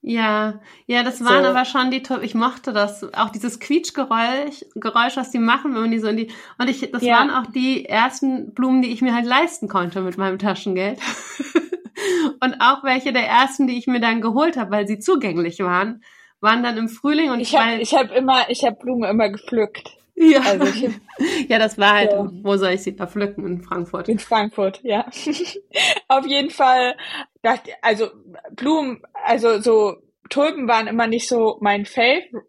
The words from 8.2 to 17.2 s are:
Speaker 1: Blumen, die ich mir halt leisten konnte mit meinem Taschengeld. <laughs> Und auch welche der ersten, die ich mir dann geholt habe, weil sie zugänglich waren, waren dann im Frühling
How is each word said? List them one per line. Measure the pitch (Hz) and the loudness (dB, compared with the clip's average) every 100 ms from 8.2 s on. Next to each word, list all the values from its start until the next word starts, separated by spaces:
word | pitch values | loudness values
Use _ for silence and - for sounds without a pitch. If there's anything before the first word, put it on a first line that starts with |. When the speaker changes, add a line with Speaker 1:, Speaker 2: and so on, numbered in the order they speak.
| 269 262 - 208 | -4 -4 -6 -4
Speaker 1:
Blumen, | 262 262 | 2 2
die | 247 | 2
ich | 233 | 0
mir | 254 | 0
halt | 240 233 | 0 2
leisten | 254 330 - 208 | 2 0 -4 -4
konnte | 196 175 180 | -2 -2 -4
mit | 185 180 | -6 -4
meinem | 196 190 | -4 -2
Taschengeld. | 202 190 - 185 190 - | -4 -4 -4 -2 -2 -4
<laughs> | - - - - 285 339 339 359 - - 415 359 311 294 | -8 -10 -14 -12 -2 -2 -2 -10 -12 -6 -2 0 0 0
Und | 254 254 | -4 2
auch | 359 277 | 2 4
welche | 277 254 269 | 0 -2 0
der | 247 214 | -2 2
ersten, | 220 262 269 269 | 2 2 2 0
die | 247 | 0
ich | 240 | -2
mir | 247 | 0
dann | 233 226 | 0 0
geholt | 226 226 320 330 | 0 2 0 0
habe, | 208 | -2
weil | 208 202 | -2 -2
sie | 208 | -4
zugänglich | - 330 214 170 170 170 | 0 0 0 -2 -4 -2
waren, | 185 180 202 233 - _ - _ | 0 0 0 -6 -16 _ -20 _
waren | 214 233 | 0 2
dann | 240 220 | 0 -2
im | 226 | -6
Frühling | - 285 302 | -4 0 2